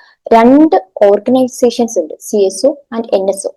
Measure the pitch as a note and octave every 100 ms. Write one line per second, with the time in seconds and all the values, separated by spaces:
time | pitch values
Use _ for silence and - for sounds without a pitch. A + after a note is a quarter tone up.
0 | _ _ - A3+ A#3+ C#4 D#4+ F#4+ - -
1 | G3+ G#3 A3 C4 B3+ - A#3+ A#3 A3+ F#3+
2 | D#3 - - G#3 F#3+ G3 C4+ D#4 - A3+
3 | A3 G3 F#3+ F#3+ -